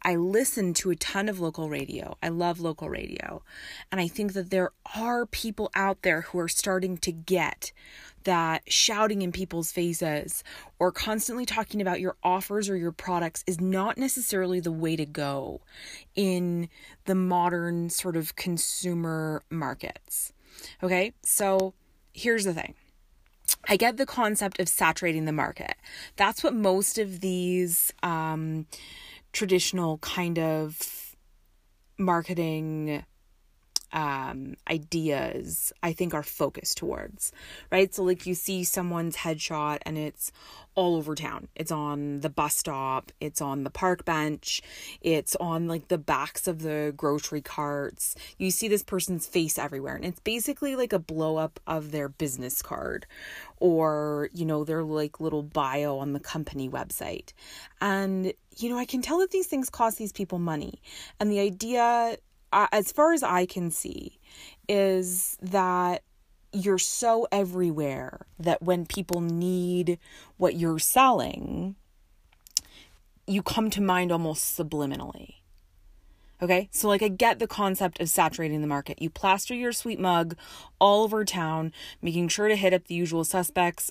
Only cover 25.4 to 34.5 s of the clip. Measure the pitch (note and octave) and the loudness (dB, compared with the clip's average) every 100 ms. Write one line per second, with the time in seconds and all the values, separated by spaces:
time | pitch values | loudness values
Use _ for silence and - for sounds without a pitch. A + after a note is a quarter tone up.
25.4 | B2+ - - - - - - - G3+ - | -2 -4 -8 -10 -12 -16 -8 2 2 2
26.4 | E4 A#3 G3+ F#3+ G3+ A3+ G3+ F3 F#3+ F3+ | 0 4 4 4 2 0 -2 -2 -2 0
27.4 | F3+ F3+ F3 E3+ - - F3 E3 D#3+ D#3+ | 2 2 2 2 0 -2 -2 0 -2 -2
28.4 | D#3+ D#3 D#3 - - - - - - - | -2 -4 -6 -12 -16 -18 -18 -20 -10 -4
29.4 | G3 F3+ - F#3 E3 D#3 - F#3 E3+ E3+ | 2 4 4 0 0 -2 -4 -2 0 0
30.4 | D#3+ D#3 D#3 D#3 - - - - _ _ | 0 0 -2 -6 -8 -10 -14 -20 _ _
31.4 | _ _ _ _ _ - F#3 E3+ E3 F3 | _ _ _ _ _ -2 2 2 0 -2
32.4 | E3 D#3 D#3 D#3 D3+ D3 - _ _ _ | -2 -2 -4 -4 -4 -4 -8 _ _ _
33.4 | _ _ _ - - D#3 D3 C3+ C3 C3 | _ _ _ -8 -4 -4 -2 -2 -6 -8
34.4 | C3+ | -10